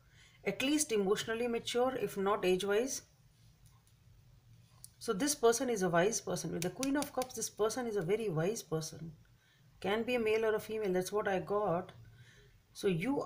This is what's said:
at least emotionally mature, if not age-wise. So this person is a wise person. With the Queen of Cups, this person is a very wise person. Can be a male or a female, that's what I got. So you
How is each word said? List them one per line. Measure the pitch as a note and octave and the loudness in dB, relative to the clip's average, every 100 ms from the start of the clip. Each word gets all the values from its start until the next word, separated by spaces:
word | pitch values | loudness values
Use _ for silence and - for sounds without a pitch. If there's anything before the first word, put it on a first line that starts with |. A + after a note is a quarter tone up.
| - - - - - | -20 -20 -20 -10 -6
at | G3 | -2
least | C4 D4+ - | 2 2 2
emotionally | A3 G3 G#3 - A3+ B3 | 2 2 0 0 -2 -2
mature, | A#3 A3+ A#3+ B3+ C4 | -2 -2 0 0 0
if | G#3 G3+ | -4 -2
not | G3 G#3 F#3 | 0 2 2
age-wise. | F3+ G3 G3+ C4+ - - _ - _ - - - - _ _ - - - - - - - - - - | 2 2 0 0 -4 -10 _ -20 _ -20 -20 -20 -20 _ _ -20 -20 -20 -20 -20 -20 -20 -20 -20 -8
So | - | -4
this | G3 C#4+ - | 0 0 4
person | A#3 A#3 B3+ | 4 4 2
is | A3 | 0
a | F#3 | 2
wise | E3+ F#3+ A#3 | 4 4 2
person. | - F3 E3 | -4 -4 -4
With | F3 | -2
the | F3+ | -2
Queen | - C4+ C#4+ | -2 0 0
of | C#4 | -2
Cups, | - B3 - | -4 -6 -6
this | G#3+ | -8
person | - G#3+ A#3 A#3+ | 0 0 0 -2
is | G3+ | -2
a | |
very | E3 G#3+ A3 | 0 0 0
wise | D#3 E3+ A3+ | 0 0 -2
person. | - D#3+ D#3 - E3 - - _ _ _ - - | -4 -4 -4 -10 -14 -16 -20 _ _ _ -20 -8
Can | F#3+ G#3+ | -2 0
be | A#3 B3 | 0 0
a | |
male | G#3+ A3 A3 | 2 2 2
or | G#3+ | 0
a | |
female, | G#3+ A3 G#3 | -2 -4 0
that's | F3+ F3+ | 0 0
what | G#3 G3+ | -2 0
I | F#3+ | -2
got. | D#3+ G3+ G#3 E3+ F3 - - - - - - - _ - | 0 0 2 0 -2 -12 -20 -20 -20 -20 -20 -20 _ -4
So | G3+ | 0
you | E3+ G#3+ C#4+ | 0 0 0